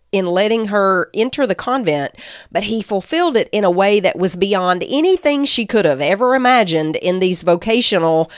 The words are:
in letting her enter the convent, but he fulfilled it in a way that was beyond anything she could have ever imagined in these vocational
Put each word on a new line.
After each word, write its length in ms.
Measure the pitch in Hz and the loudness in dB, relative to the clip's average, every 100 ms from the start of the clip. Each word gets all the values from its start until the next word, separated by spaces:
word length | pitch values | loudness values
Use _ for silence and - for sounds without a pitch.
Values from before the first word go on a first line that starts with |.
| - | -6
in 140 | 196 | -4
letting 440 | 180 180 214 226 214 | 0 0 0 0 -2
her 420 | 202 196 185 - | 0 0 0 -2
enter 340 | - 247 294 247 | -2 -2 -2 -2
the 100 | 175 | -2
convent, 580 | - 262 185 147 139 - - - - | -4 -2 -2 -2 -4 -10 -20 -20 -8
but 120 | 180 | -6
he 180 | 208 220 | -4 -6
fulfilled 560 | - 202 - 320 349 226 | -4 -6 -4 -2 0 0
it 120 | - | -2
in 120 | 214 | 0
a 60 | 190 | 0
way 300 | 175 196 208 | 2 2 2
that 160 | 180 - | 0 0
was 200 | 180 175 | -2 0
beyond 480 | 196 196 180 180 - | 0 0 0 -2 -2
anything 560 | 277 349 370 294 285 | 0 2 2 0 0
she 220 | 277 - 220 | 0 -2 0
could 180 | 214 | 2
have 160 | 165 135 | 2 2
ever 340 | 147 196 247 | 0 2 2
imagined 600 | 262 247 247 185 160 156 160 | 2 4 4 2 0 -2 -2
in 220 | 180 185 | -2 0
these 240 | 185 180 | 0 0
vocational 880 | 175 175 220 233 240 190 165 160 160 | 0 0 2 0 2 2 2 0 -2